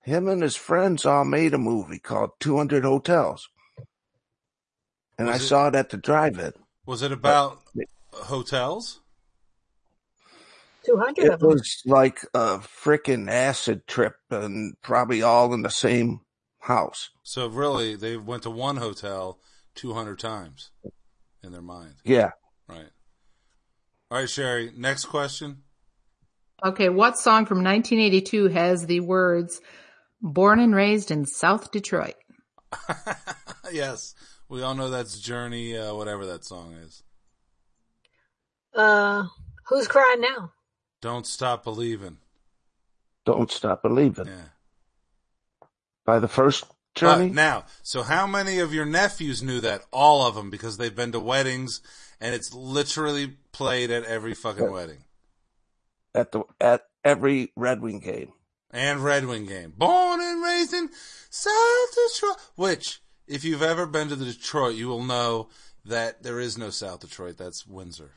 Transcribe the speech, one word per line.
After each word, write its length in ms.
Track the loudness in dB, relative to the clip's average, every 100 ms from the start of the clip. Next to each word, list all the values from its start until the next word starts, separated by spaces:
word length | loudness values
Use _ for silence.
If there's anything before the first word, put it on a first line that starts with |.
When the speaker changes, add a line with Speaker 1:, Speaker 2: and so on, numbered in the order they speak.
Speaker 1:
him 240 | -2 -2 0
and 140 | 0
his 140 | 0 -2
friends 500 | -2 2 2 2 2
all 180 | 2
made 300 | 2 2 2
a 60 | 2
movie 400 | 0 -2 -4 -12
called 320 | -6 -2 -2 _
two 180 | 0 0
hundred 260 | 2 2
Hotels. 640 | 2 2 4 2 2 -4 -16 _ _ -20 -20 _ _ _ _ _ _ _ _ _ _ _ _ -6
And 80 | -2
Speaker 2:
Was 80 | -2
Speaker 1:
I 20 |
Speaker 2:
it, 100 | 2
Speaker 1:
saw 200 | 4 4
it 80 | 2
at 160 | -2
the 60 | -6
drive-in. 560 | 0 2 2 -2 -10 -12 _ _ -12
Speaker 2:
was 160 | -6
it 80 | -6
about 480 | 0 4 4 2 -4 _ -10
Speaker 1:
But 100 | -10 _ -20
Speaker 2:
hotels? 880 | -18 -8 -8 -4 -2 -2 -4 -10 -16 _ _ _ _ _ _ _ _ _ _ _ _ _ -20 -20 -20 _ _
Speaker 3:
Two 140 | 2 4
hundred 280 | 4 4 4
Speaker 1:
It 80 |
Speaker 3:
of 60 | 6
them. 80 | 6
Speaker 1:
was 340 | 4 0 -8 4
like 360 | 6 6 0 -6
a 240 | -2 0 -2
frickin' 720 | -8 -4 2 2 2 -2 0
acid 560 | 0 0 0 -2 -4 -4
trip 300 | 0 0 -2 _
and 440 | -6 -6 -6 -8 -10
probably 400 | 0 0 2 2
all 320 | 6 6 6
in 80 | 2
the 80 | -2
same 520 | 0 2 2 0 -4 _ _ _ _
house. 500 | 0 0 0 -6 -16 _
Speaker 2:
So 260 | -12 -8 -6
really, 480 | -4 -2 -2 -4 -6
they 220 | -8 -8
went 240 | -10 -10
to 60 | -10
one 280 | -6 -6 -4
hotel 600 | -8 -8 -10 -8 -10 -12 _ _ _ -14
two 180 | -10
hundred 240 | -8 -8 -10
times 540 | -10 -10 -14 -20 -20 _ -20 _ _ _ _ _
in 80 | -20
their 100 | -18
mind. 340 | -18 -18 -20 -14
Speaker 1:
Yeah. 280 | 2 4 4 -2 _ _ _
Speaker 2:
Right. 220 | -20 -20 _ _ _ _ _ _ _ _ _ _ _ _
All 80 | -6
right, 120 | -6
Sherry, 420 | -4 -4 -4 -6 -6
next 300 | -4 -4 -4
question. 560 | -4 -4 -8 -12 -14 _ _ _ _ _ _ _ _ _ _ -4
Speaker 4:
Okay, 240 | 2 2
what 300 | 6 4 4
song 260 | 4 4 4
from 160 | 2
nineteen 380 | 2 2 2 4
eighty-two 480 | 6 4 4 2 4
has 400 | 4 2 2 0
the 140 | -2
words 600 | 2 2 4 2 -2 -10 -16 -20 -20 _ _ _
"Born 360 | -4 4 6 8
and 140 | 6 6
raised 360 | 4 2 0
in 140 | -4 -2
South 460 | 0 2 2 -2
Detroit"? 440 | -8 -4 -4 -4 -10 _ _ _ _ _
Speaker 2:
<laughs> 1000 | -14 -10 -10 -8 -10 -10 -16 -16 -16 -10
Yes. 440 | -6 -6 -8 -14 -20 -20 -20 -14
We 120 | -8
all 120 | -6 -4
know 140 | -4
that's 280 | -6 -8 -12
Journey, 580 | -10 -8 -8 -8 -8 -8
uh, 180 | -8 -8
whatever 300 | -8 -8 -8
that 180 | -12
song 300 | -14 -18 -18
is. 300 | -20 -20 -20 -20 _ _ _ _ _ _ _ _ _ _ _ _ _ _ _ _ 2
Speaker 3:
Uh, 480 | 4 6 2 0 -6 -12 -20 -20 -2
Who's 180 | 0 4
Crying 320 | 4 6 4
Now? 300 | 0 -4 -12 _ _ _ _ _
Speaker 2:
Don't 240 | -8 -8 -8
Stop 380 | -4 -2 -2
Believin'. 540 | -6 -6 -6 -6 -10 -18 _ _ _ _ _ _ _ _ _ _ 0
Speaker 1:
Don't 240 | 0 0
Stop 320 | -4 -4 -2
Believin'. 440 | 0 4 2 2 -10
Speaker 2:
Yeah. 1400 | -14 -20 _ _ _ _ _ _ _ _ _ _ _ _ _ _ _ 2
Speaker 1:
By 140 | 2
the 80 | 2
first 380 | 4 4 4 -6
Speaker 2:
But 520 | _ _ 2 6 6
Speaker 1:
Journey? 120 | 4
Speaker 2:
now, 320 | 2 2 2 -8 -20
so 220 | -8 -6
how 240 | -2 0 0
many 320 | -2 -2 -2
of 140 | -2
your 120 | -2 -2
nephews 560 | 0 0 -2 -6 -6
knew 200 | -6 -4
that? 240 | -4 -6 -8
All 340 | 4 6 6 2
of 100 | -2
'em, 120 | -10
because 260 | -10 -10 -6
they've 160 | -8 -4
been 180 | -6
to 60 | -4
weddings, 580 | -2 0 0 -4 -8 -10 -14 -20 -20 -12
and 160 | -8 -6
it's 180 | -8
literally 840 | -14 -6 -4 -2 -4 -2 -4 -6 -10 _
played 360 | -6 -2 -2 -2
at 140 | -2
every 300 | -2 -6 -6
fucking 320 | -8 -8 -4 -4
Speaker 1:
At 60 |
Speaker 2:
wedding. 320 | -4 -10 -14 _ _ _ _ _ _ _ _ _ _ _
Speaker 1:
at 200 | -4 -2
the, 100 | -4 -8 _
at 260 | 4 4 _ _ 0
every 480 | 2 2 0 -2 -4
Red 260 | -2 -2
Wing 180 | -6 -10
game. 340 | -10 -10 -12 _ _ _ _
Speaker 2:
And 320 | -4 -2 -2
Red 220 | 0 0 0
Wing 200 | -8 -8
game. 280 | -12 -14 0
Born 420 | 4 4 4 0
and 220 | -4 -4
raised 300 | -2 0 -2
in 160 | -2 -6 -10 -20 -20 -16
South 680 | -6 0 4 4 4 2 2 0
Detroit. 240 | 2 -2 -4 -10 -4
Which, 460 | -2 -2 -6 -14 _ _ _
if 160 | -8
you've 180 | -4 0
ever 240 | 0 0 -2
been 220 | -4 -4
to 60 | -6
the 100 | -8
Detroit, 500 | -8 -6 -2 0 -2
you 120 | -6
will 160 | -6
know 460 | -4 -2 0 -2 -6 -18 -20 -20 -6
that 380 | -4 -4 -6
there 160 | -10 -8
is 180 | -8 -8
no 120 | -10
South 300 | -10 -10 -12
Detroit. 360 | -18 -14 -14 -12
That's 280 | -14 -14 -18
Windsor. 440 | -18 -18 -18 -20